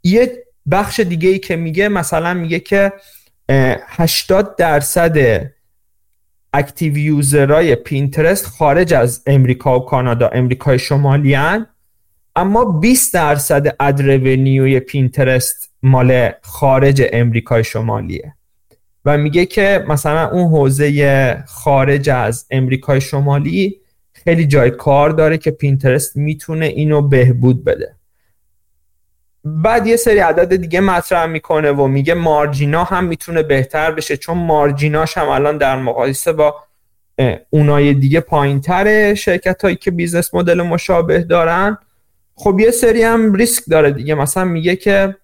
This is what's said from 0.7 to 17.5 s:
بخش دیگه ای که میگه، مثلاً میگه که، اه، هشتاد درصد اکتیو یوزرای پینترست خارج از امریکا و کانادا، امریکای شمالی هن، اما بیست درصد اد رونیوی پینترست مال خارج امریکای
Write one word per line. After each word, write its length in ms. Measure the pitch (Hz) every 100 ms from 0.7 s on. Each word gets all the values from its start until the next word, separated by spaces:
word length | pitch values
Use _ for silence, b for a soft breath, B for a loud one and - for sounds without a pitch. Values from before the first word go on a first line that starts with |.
بخش 280 | 190 208 -
دیگه 300 | 185 170 185
ای 100 | 190
که 160 | - 165
میگه، 340 | 165 160 208
مثلاً 440 | 196 156 160 170
میگه 260 | 180 165 165
که، 340 | - 196 196 196 B B B _ -
اه، 280 | 135 131 - -
هشتاد 680 | - 165 - - 190 202 -
درصد 920 | 170 151 139 180 170 151 127 98 135 _ _ _ _ _ _ _ _ _ _
اکتیو 440 | 143 139 - 160 147
یوزرای 800 | 151 147 139 147 139 156 170 156
پینترست 720 | - 139 139 151 156 196 -
خارج 480 | - 151 151 175
از 280 | 147 120 - -
امریکا 540 | 139 127 127 139 127
و 60 | 127
کانادا، 420 | 135 127 117 120
امریکای 520 | 127 127 127 - 127
شمالی 540 | - 139 143 143 139
هن، 340 | 139 156 208 226 _ _ _ _ _ _ 160
اما 300 | 190 220 233
بیست 480 | 156 220 254 -
درصد 600 | 180 151 147 - 143 143 -
اد 220 | 143 139
رونیوی 800 | 139 135 131 131 135 135 135 131
پینترست 920 | 131 143 127 135 131 127 - - - _
مال 460 | 131 131 127 127 117 -
خارج 600 | - - 139 135 139 139 120
امریکای 520 | 117 120 117 -